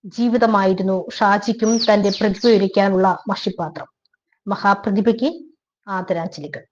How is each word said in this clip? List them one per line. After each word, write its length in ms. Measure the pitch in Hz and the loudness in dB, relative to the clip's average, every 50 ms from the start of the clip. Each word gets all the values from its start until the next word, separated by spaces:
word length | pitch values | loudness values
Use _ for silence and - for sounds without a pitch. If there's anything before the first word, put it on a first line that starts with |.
| - | -18
ജീവിതമായിരുന്നു 1000 | 190 - - 240 240 226 247 233 220 214 196 190 190 190 185 190 190 190 185 170 - - - | -12 -4 -2 0 0 2 2 2 4 4 2 2 2 2 2 0 -2 -2 -2 -4 -8 -2 0
ഷാജിക്കും 600 | 226 202 202 208 202 233 220 233 220 220 233 226 | 2 2 2 2 0 -4 -2 0 0 0 2 2
തന്റെ 340 | 220 - 208 208 202 202 196 - | 2 2 2 2 2 0 0 0
പ്രതിഭയൊരുക്കാനുള്ള 960 | - 208 190 - - 240 226 190 196 190 - 202 196 196 196 185 185 190 175 - - 220 | 0 -2 -2 2 4 4 4 4 4 2 2 0 2 2 2 2 2 2 0 -2 -4 -8
മഷിപ്പാത്രം." 580 | 196 - - 196 185 - 170 156 - - - _ _ _ _ _ _ _ _ _ _ _ _ | -8 -4 -4 -6 -6 -6 -10 -10 -10 -14 -16 _ _ _ _ _ _ _ _ _ _ _ _
മഹാപ്രതിഭയ്ക്ക് 1000 | 196 196 - - 202 202 202 - 220 196 214 196 233 226 226 247 302 330 - - - _ _ _ _ _ _ _ 208 | -6 -6 0 2 0 0 2 0 -2 -2 2 2 0 0 0 -2 -4 -4 -6 -16 -20 _ _ _ _ _ _ _ -10
ആദരാഞ്ജലികൾ. 760 | 196 185 185 - 185 170 165 160 - 151 147 147 - - - _ | -8 -8 -6 -4 -6 -6 -6 -8 -10 -12 -14 -14 -14 -16 -16 _